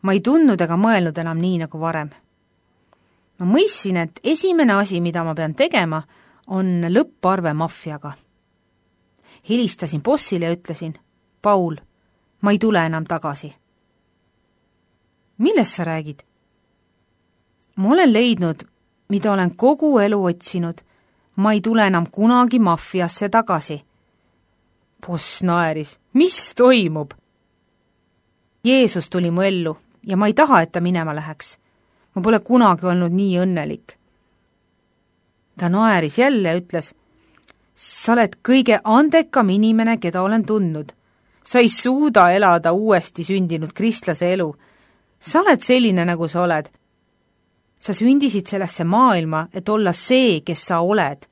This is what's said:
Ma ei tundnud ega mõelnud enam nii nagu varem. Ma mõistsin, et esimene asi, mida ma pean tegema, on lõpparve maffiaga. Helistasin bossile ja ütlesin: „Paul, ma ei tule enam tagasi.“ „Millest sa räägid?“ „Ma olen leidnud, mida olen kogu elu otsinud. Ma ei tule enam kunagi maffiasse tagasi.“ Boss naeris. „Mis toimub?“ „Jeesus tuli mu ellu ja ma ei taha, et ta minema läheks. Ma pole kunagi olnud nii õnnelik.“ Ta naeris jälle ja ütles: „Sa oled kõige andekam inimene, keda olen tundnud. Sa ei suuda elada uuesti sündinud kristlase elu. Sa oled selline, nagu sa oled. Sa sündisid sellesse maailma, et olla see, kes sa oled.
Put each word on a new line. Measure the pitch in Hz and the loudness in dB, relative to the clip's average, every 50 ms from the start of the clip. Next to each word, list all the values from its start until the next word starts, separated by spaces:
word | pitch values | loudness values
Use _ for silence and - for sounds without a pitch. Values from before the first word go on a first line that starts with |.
| - | 0
Ma | 196 190 | 0 0
ei | 190 | 0
tundnud | 180 226 277 330 320 277 208 180 | 0 2 2 4 4 4 4 2
ega | 175 160 170 | 0 -2 0
mõelnud | 175 202 226 226 196 170 165 151 170 | 0 2 2 2 2 0 -2 -4 -6
enam | 165 165 165 165 | -6 -6 -4 -4
nii | 170 185 185 170 165 | -2 -2 -2 -4 -4
nagu | 156 - 156 | -8 -10 -8
varem. | 160 165 165 160 151 151 - _ _ _ _ _ _ _ _ _ _ _ _ _ _ _ _ _ _ _ _ _ _ _ _ _ | -6 -6 -6 -6 -8 -10 -14 _ _ _ _ _ _ _ _ _ _ _ _ _ _ _ _ _ _ _ _ _ _ _ _ _
Ma | 180 | -2
mõistsin, | 175 208 311 392 427 - - - 202 185 | 0 2 2 2 2 0 -4 -4 -4 -2
et | 175 165 160 _ - - | -2 -4 -6 _ -8 -4
esimene | 233 320 311 - 381 359 330 302 240 202 196 | -4 -2 -2 0 0 2 2 2 4 2 2
asi, | 202 196 190 170 | 0 -2 -2 -4
mida | 175 175 165 170 165 | -4 -4 -4 -4 -6
ma | 165 156 | -4 -4
pean | 156 160 156 156 | -4 -6 -6 -2
tegema, | - 269 349 - 254 180 165 160 156 156 _ _ _ _ _ _ _ _ | -2 -2 0 0 -2 -2 0 -4 -6 -8 _ _ _ _ _ _ _ _
on | - 190 190 190 185 180 175 170 165 180 | -8 -4 -4 -2 -2 -2 -2 -2 0 2
lõpparve | 226 320 - _ _ - 180 190 196 170 160 147 | 0 0 0 _ _ -2 -2 -2 0 -2 -4 -4
maffiaga. | 151 160 165 - - - 165 151 147 - 147 139 _ _ _ _ _ _ _ _ _ _ _ _ _ _ _ _ _ _ _ _ _ _ _ _ _ _ - | -2 -4 -6 -8 -12 -14 -14 -14 -12 -14 -16 -18 _ _ _ _ _ _ _ _ _ _ _ _ _ _ _ _ _ _ _ _ _ _ _ _ _ _ -4
Helistasin | 214 240 247 196 - - - 147 160 151 143 | -2 -2 0 -2 -4 -6 -8 -8 -8 -6 -2
bossile | 226 277 294 - - 202 175 170 | -2 -2 -2 -2 -4 -4 -4 -2
ja | 165 170 | -4 -4
ütlesin: | 175 _ - 160 - 170 160 156 - _ _ _ _ _ _ _ _ - | -6 _ -14 -14 -12 -12 -14 -14 -14 _ _ _ _ _ _ _ _ 0
„Paul, | 208 208 196 180 165 156 143 _ _ _ _ _ _ _ _ _ _ _ _ | 0 2 2 0 -2 -6 -10 _ _ _ _ _ _ _ _ _ _ _ _
ma | - 202 | 0 0
ei | 208 196 | 0 2
tule | 202 220 214 180 165 | 2 2 2 2 0
enam | 160 165 160 160 | 0 -4 -6 -6
tagasi.“ | - 170 160 - 156 139 139 - 147 - _ _ _ _ _ _ _ _ _ _ _ _ _ _ _ _ _ _ _ _ _ _ _ _ _ _ _ _ _ _ _ _ _ _ _ _ - | -6 -6 -6 -6 -8 -10 -10 -14 -18 -20 _ _ _ _ _ _ _ _ _ _ _ _ _ _ _ _ _ _ _ _ _ _ _ _ _ _ _ _ _ _ _ _ _ _ _ _ -2
„Millest | 214 330 440 349 311 - - | 0 2 2 2 0 0 -4
sa | - 175 | -6 -6
räägid?“ | 165 160 160 156 151 143 _ _ _ _ _ _ _ _ _ _ _ _ _ _ _ _ _ _ _ _ _ _ _ _ _ _ _ _ _ _ _ _ | -6 -6 -8 -8 -12 -16 _ _ _ _ _ _ _ _ _ _ _ _ _ _ _ _ _ _ _ _ _ _ _ _ _ _ _ _ _ _ _ _
„Ma | - 190 202 | -2 0 2
olen | 269 370 370 277 220 | 2 4 4 4 4
leidnud, | 208 240 247 226 175 175 165 160 - - _ _ _ _ _ _ _ _ _ | 4 2 2 0 0 -2 -4 -4 -6 -12 _ _ _ _ _ _ _ _ _
mida | 202 202 202 220 202 | -4 -2 0 0 0
olen | 196 185 180 180 | 0 0 -2 -2
kogu | - 226 262 302 277 311 302 285 240 | 0 2 2 2 2 0 2 2 2
elu | 202 247 214 202 190 | 2 2 0 0 0
otsinud. | 175 170 175 - - - 185 175 170 165 - _ _ _ _ _ _ _ _ _ _ _ | -2 -4 -4 -8 -8 -6 -6 -6 -6 -8 -12 _ _ _ _ _ _ _ _ _ _ _
Ma | - 196 214 214 | -2 0 0 0
ei | 214 | 0
tule | 180 220 226 226 214 | 0 0 2 2 2
enam | 196 190 170 170 | 2 2 0 -2
kunagi | - - - 208 226 247 247 247 240 240 254 | -4 -4 0 2 4 4 4 2 2 2 2
maffiasse | 220 185 170 160 - - - 185 175 170 - - 202 202 | 2 2 0 -2 -4 -8 -4 -4 -4 -4 -4 -6 -6 0
tagasi.“ | - 226 226 - 190 160 - - 156 147 _ _ _ _ _ _ _ _ _ _ _ _ _ _ _ _ _ _ _ _ _ _ _ _ - | 0 0 0 0 -2 -4 -4 -6 -10 -12 _ _ _ _ _ _ _ _ _ _ _ _ _ _ _ _ _ _ _ _ _ _ _ _ -12
Boss | - 175 156 - - - - 185 | -8 -8 -8 -6 -8 -8 -4 -2
naeris. | 180 170 175 170 160 156 156 151 - - _ _ _ _ | 0 0 0 0 -2 -4 -6 -8 -12 -14 _ _ _ _
„Mis | 254 320 370 - - - - - | 2 2 2 2 0 -2 -2 2
toimub?“ | - 247 254 262 240 196 165 156 156 147 143 - _ _ _ _ _ _ _ _ _ _ _ _ _ _ _ _ _ _ _ _ _ _ _ _ _ _ _ _ _ _ | 4 6 6 6 6 4 0 -2 -6 -8 -10 -12 _ _ _ _ _ _ _ _ _ _ _ _ _ _ _ _ _ _ _ _ _ _ _ _ _ _ _ _ _ _
„Jeesus | 233 262 269 254 220 - 180 156 - | 2 4 4 4 2 0 -4 -8 -4
tuli | - 180 180 170 | -4 -2 -2 -2
mu | 170 175 | 0 0
ellu | 190 196 196 180 165 160 156 - _ _ _ _ - | 0 0 0 -2 -4 -6 -8 -10 _ _ _ _ -8
ja | - 190 | -4 -2
ma | 185 208 | 0 2
ei | 208 214 | 2 2
taha, | 226 311 285 269 185 165 | 2 2 4 4 2 2
et | 165 - | 0 -4
ta | 175 | -4
minema | 175 175 180 175 165 160 147 | -2 -2 -2 -2 -4 -6 -8
läheks. | 151 156 156 156 _ - - - _ _ _ _ _ _ _ _ _ _ _ _ | -10 -10 -12 -16 _ -16 -18 -18 _ _ _ _ _ _ _ _ _ _ _ _
Ma | 196 180 | -4 0
pole | 220 226 208 | 2 2 0
kunagi | - - 240 254 240 202 175 151 180 | 2 2 2 4 6 4 2 2 0
olnud | 185 175 180 175 170 170 | -2 0 0 0 0 -2
nii | 185 202 196 180 175 | -2 -2 0 0 0
õnnelik.“ | 180 190 180 165 147 147 151 - _ - - _ _ _ _ _ _ _ _ _ _ _ _ _ _ _ _ _ _ _ _ _ _ _ _ _ _ _ _ _ _ _ _ - | -2 -2 -2 -4 -6 -6 -10 -12 _ -20 -20 _ _ _ _ _ _ _ _ _ _ _ _ _ _ _ _ _ _ _ _ _ _ _ _ _ _ _ _ _ _ _ _ -6
Ta | 180 175 | -4 -2
naeris | 180 202 220 226 208 180 156 151 143 - | 0 2 2 2 2 2 0 -2 0 0
jälle | 247 277 285 226 190 165 | 0 2 2 0 0 0
ja | 165 180 | -2 -4
ütles: | 175 175 - 170 151 - _ _ _ _ _ _ _ _ _ _ _ _ _ _ _ _ _ | -6 _ -8 -8 -8 -8 _ _ _ _ _ _ _ _ _ _ _ _ _ _ _ _ _
„Sa | - - - - - - - 226 | -14 -10 -10 -8 -6 -2 0 2
oled | 240 226 196 - _ _ - | 2 2 0 -2 _ _ 2
kõige | 254 269 254 262 214 - - | 2 4 4 4 2 2 2
andekam | 214 220 247 294 311 294 330 320 - - 277 226 190 | 2 4 4 4 4 4 2 2 2 0 0 0 2
inimene, | 185 202 214 220 220 220 226 226 233 226 | 2 2 2 2 2 2 2 0 -2 -2
keda | 226 170 165 185 185 | -4 -4 -4 -2 -2
olen | 196 220 226 202 | 0 0 -2 -2
tundnud. | - 214 214 196 170 156 151 151 143 - _ _ _ _ _ _ _ _ _ _ | 0 -2 -2 -2 -2 -4 -6 -10 -14 -18 _ _ _ _ _ _ _ _ _ _
Sa | - - 247 | -2 2 4
ei | 240 220 | 4 4
suuda | - - - 247 262 277 302 302 233 214 180 175 | 2 0 -2 -2 0 0 0 2 6 6 6 6
elada | 180 196 208 185 175 170 156 170 175 | 6 4 4 4 4 4 2 0 0
uuesti | 190 214 220 202 175 160 - _ - 165 | 0 2 2 2 2 2 -4 _ -12 -6
sündinud | 147 196 196 185 170 165 160 156 156 - | -4 -2 -2 -2 -2 -4 -6 -6 -10 -8
kristlase | - 190 233 226 - - - 160 - 180 175 185 | -4 -2 -2 -2 -2 -4 -6 -4 -2 -2 -2 0
elu. | 185 175 156 147 _ _ _ _ _ _ _ _ _ _ _ _ _ | 0 -2 -4 -6 _ _ _ _ _ _ _ _ _ _ _ _ _
Sa | - - - 311 | -16 -2 0 2
oled | 381 311 302 262 | 4 4 2 2
selline, | - - 254 254 240 226 185 180 170 | 2 2 2 2 4 2 2 0 0
nagu | 175 175 165 170 160 | -2 -2 -4 -4 -4
sa | 147 170 180 | -2 -2 0
oled. | 175 165 156 151 - _ _ _ _ _ _ _ _ _ _ _ _ _ _ _ _ _ _ _ _ _ _ | 0 -2 -2 -4 -8 _ _ _ _ _ _ _ _ _ _ _ _ _ _ _ _ _ _ _ _ _ _
Sa | - - 202 | -8 -8 -4
sündisid | - 214 247 269 285 277 269 190 202 180 | 0 2 4 4 4 2 0 -2 -2 -4
sellesse | - - 196 190 180 - - 170 | -4 -6 -6 -6 -6 -6 -6 -2
maailma, | 165 185 226 262 254 208 175 165 160 156 156 160 170 - | 0 2 4 4 4 4 2 0 -2 -4 -4 -6 -6 -10
et | 190 185 208 | -10 -6 -2
olla | 214 220 214 185 170 | -2 0 0 0 -2
see, | - - - 254 262 262 240 180 156 | -2 -2 2 2 4 4 4 2 0
kes | 147 - 170 - - | -2 -6 -8 -8 -4
sa | - 185 165 | -4 -2 -2
oled. | 170 180 208 214 170 135 143 - - _ | 0 0 0 0 0 -2 -4 -10 -16 _